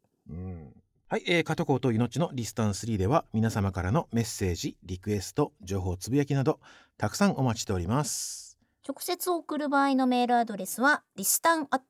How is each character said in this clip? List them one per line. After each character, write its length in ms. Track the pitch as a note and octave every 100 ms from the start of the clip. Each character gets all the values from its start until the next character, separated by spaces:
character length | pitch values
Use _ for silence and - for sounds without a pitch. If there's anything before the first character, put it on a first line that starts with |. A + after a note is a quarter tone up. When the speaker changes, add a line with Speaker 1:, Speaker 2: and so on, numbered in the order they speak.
| _ _ -
Speaker 1:
う 40 |
ん。 400 | E2+ F#2 F2 C#2 - _ _ -
は 120 | -
い、 40 | F#3
え 140 | F3
ー、 40 |
加 100 | D#3
藤 100 | D#3
浩 140 | D#3+ B2+
と 120 | C3
命 260 | A2 A#2+ C#3
の 120 | E3
リ 120 | C3+
ス 100 | G#2+
タ 120 | - G#2+
ン 80 |
ス 120 | G2 A#2
リ 80 |
ー 20 | G#2+
で 100 | F#2+
は、 180 | D#3+ -
皆 180 | A2 A2
様 220 | A2 G2
か 100 | F#2+
ら 100 | F2
の 160 | D3 -
メ 100 | A#2
ッ 20 |
セ 280 | A2+ - F#2+
ー 20 |
ジ、 220 | E2+ D3 -
リ 140 | F2+ F2+
ク 140 | G#2+
エ 80 | G#2
ス 140 | -
ト、 180 | - D3 _
情 180 | F#2 G2
報 160 | F2+ F2
つ 140 | -
ぶ 60 | C#3
や 80 |
き 100 | C#3
な 80 | C#3
ど、 180 | C3 - - - _ -
た 120 | G#2+
く 80 | -
さ 120 | G3+
ん 40 |
お 100 | D#3
待 160 | C3 A2
ち 40 |
し 20 | -
て 60 |
お 60 | F#2
り 80 | E2+
ま 180 | C3
す。 540 | D3 - - - - _ _ _ -
Speaker 2:
直 100 | C#4
接 300 | - F4 F4+
送 280 | E4+ - D4+
る 100 | D4
場 160 | C#4
合 100 | C#4
の 120 | C4 B3+
メ 180 | B3
ー 20 | A#3+
ル 100 | A#3+
ア 80 |
ド 120 | A3+ G3
レ 100 | F#3
ス 140 | -
は、 220 | C4+ D4+ _ -
リ 80 |
ス 160 | G3 -
タ 160 | E4+ E4
ン 120 | C#4+
ア 60 |
ッ 40 | C4